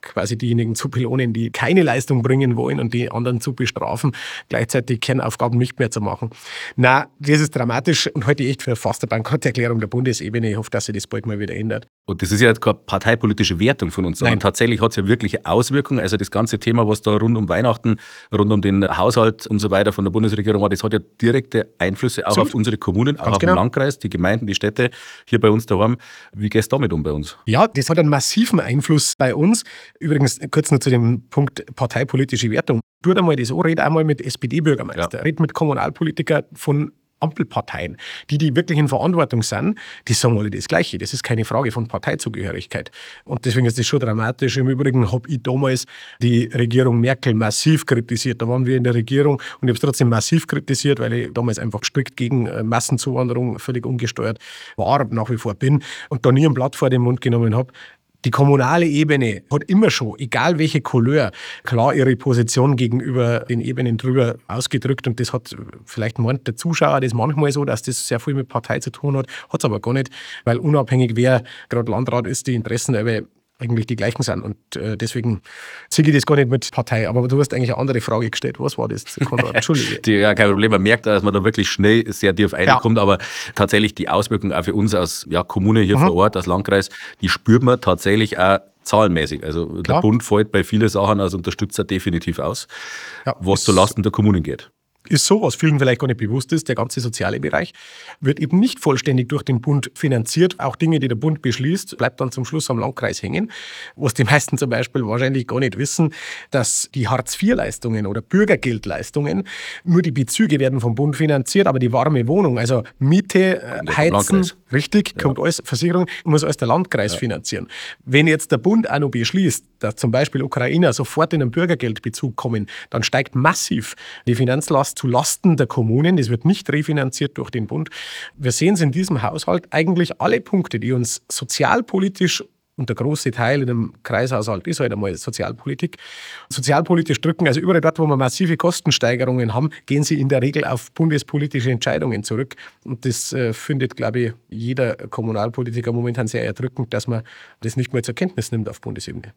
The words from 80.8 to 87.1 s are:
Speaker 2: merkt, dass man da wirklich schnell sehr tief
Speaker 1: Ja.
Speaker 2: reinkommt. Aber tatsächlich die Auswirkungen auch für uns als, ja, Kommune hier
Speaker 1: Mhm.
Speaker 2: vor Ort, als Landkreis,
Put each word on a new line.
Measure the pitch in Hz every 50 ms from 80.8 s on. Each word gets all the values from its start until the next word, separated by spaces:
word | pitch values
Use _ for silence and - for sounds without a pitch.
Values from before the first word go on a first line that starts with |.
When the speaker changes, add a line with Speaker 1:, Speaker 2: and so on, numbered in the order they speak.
| 95
Speaker 2:
merkt, | 104 113 120 -
dass | 110 104 101 92
man | 104 95
da | 101 92
wirklich | 110 110 - 98 -
schnell | - - 98 104 110 117 110 113 98
sehr | - - 101 92
tief | 85 104 95 -
Speaker 1:
Ja. | 69 90 - 135
Speaker 2:
reinkommt. | 123 - 117 113 113
Aber | 101 98 98 90 - - - - - - -
tatsächlich | - 101 95 - 101 107 104 -
die | - - -
Auswirkungen | 76 92 104 - 117 98 - 98 73
auch | 76 87
für | 90 -
uns | 104 101 110 101
als, | 101 90 85 - - - 67
ja, | 80 85 90
Kommune | - - - 92 104 110 113
hier | 107 90 101
Speaker 1:
Mhm. | 120 147
Speaker 2:
vor | 180 87
Ort, | 85 98 107 -
als | 95 87
Landkreis, | 90 87 95 101 - 101 98 95 - - - - -